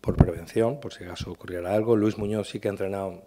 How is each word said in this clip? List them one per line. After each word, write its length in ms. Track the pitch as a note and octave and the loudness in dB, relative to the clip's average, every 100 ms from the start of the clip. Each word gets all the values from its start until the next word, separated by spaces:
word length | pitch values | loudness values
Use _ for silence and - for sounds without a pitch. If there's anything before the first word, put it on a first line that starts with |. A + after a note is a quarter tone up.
por 140 | - F#2+ | -2 4
prevención, 640 | F2+ E2 E2+ A2+ A2+ D3 | 4 4 -2 2 2 0
por 140 | F2 | -10
si 100 | - | -12
acaso 280 | F2+ F2 - | -12 -10 -10
ocurriera 420 | F2 - F2 F2 | -12 -10 -6 0
algo. 220 | G#2 A2 A2 | 2 4 4
Luis 220 | G#2+ G#2 | 4 2
Muñoz 320 | G#2 G#2+ G2 | -2 -2 -4
sí 100 | G#2+ | -4
que 80 | G#2 | -4
ha 40 | |
entrenado 500 | G2 F#2+ G2 G2 F2+ | -2 -4 -4 -6 -8